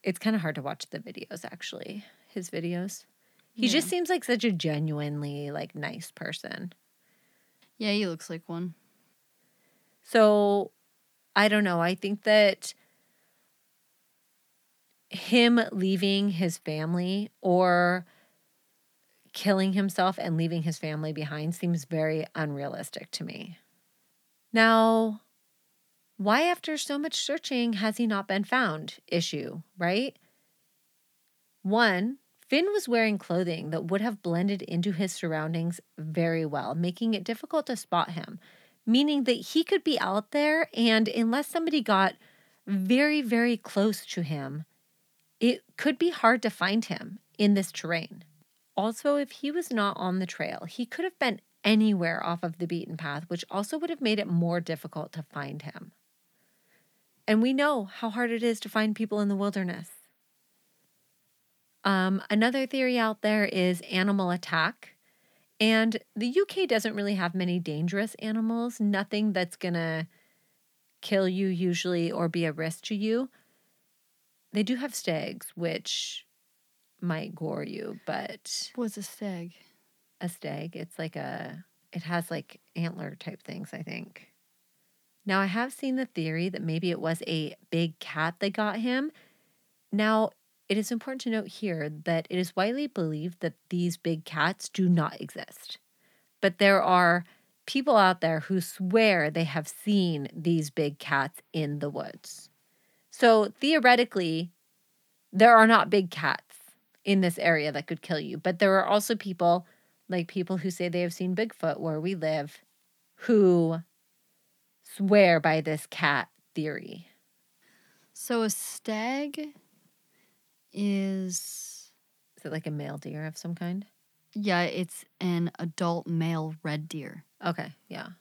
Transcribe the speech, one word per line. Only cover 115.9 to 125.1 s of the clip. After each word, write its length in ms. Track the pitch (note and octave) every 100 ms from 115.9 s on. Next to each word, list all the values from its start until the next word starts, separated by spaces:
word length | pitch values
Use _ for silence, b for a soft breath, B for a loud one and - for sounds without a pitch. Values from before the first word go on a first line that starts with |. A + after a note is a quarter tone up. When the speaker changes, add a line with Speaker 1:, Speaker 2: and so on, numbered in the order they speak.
| - D3+ C#3 - _ _ -
Speaker 1:
theory. 520 | D#3 - - - E3+ _ _ _ _ _ b b b b b
Speaker 2:
So 280 | - - A#3
a 60 | A3
stag 1040 | - - - - G#3+ A#3 C4+ D4 C#4+ D4+ - _ _ _ _ _ _ _ _ _ _ _
is 1200 | - G3+ G3 G3 F#3+ F#3 F3+ - - - - - _ _ _ _ _
Speaker 1:
Is 80 | D3+
it, 60 |
like, 160 | D#3 D#3
a 40 |
male 260 | D3 C#3+ D3
deer 280 | - D3+ D#3
of 120 | D#3+
some 180 | E3+ E3+
kind? 300 | F3 F#3 G3+ _ _ _ _
Speaker 2:
Yeah, 300 | G#3 G#3 F3
it's 400 | F3 - F3+ - -